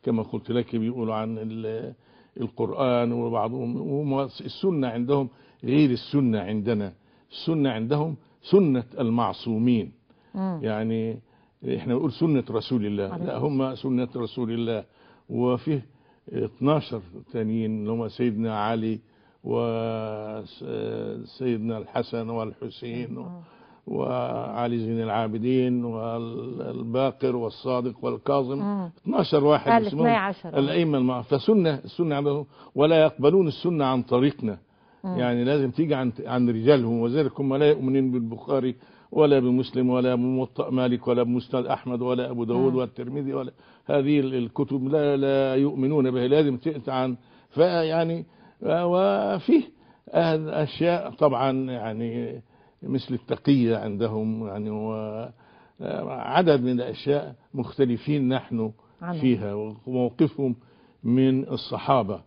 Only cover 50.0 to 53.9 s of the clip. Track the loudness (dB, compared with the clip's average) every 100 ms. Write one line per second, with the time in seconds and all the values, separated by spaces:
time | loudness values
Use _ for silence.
50 | -2 2 2 2 0 -2 -2 0 2 2
51 | -2 2 2 4 0 0 -2 -6 -6 -6
52 | -6 -6 -8 -10 -16 _ _ _ -6 -6
53 | -4 -8 -6 -4 2 4 4 0 -2